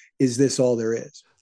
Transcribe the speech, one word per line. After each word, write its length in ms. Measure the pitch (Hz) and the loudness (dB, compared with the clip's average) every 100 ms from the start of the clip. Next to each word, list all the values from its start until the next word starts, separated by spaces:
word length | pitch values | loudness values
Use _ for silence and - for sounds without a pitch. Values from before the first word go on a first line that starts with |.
| - - | -12 -2
"Is 180 | 131 120 | 0 2
this 220 | 135 - | 0 2
all 180 | 127 117 | 0 0
there 180 | 113 | -2
is?" 280 | 117 - - _ _ | -4 -8 -20 _ _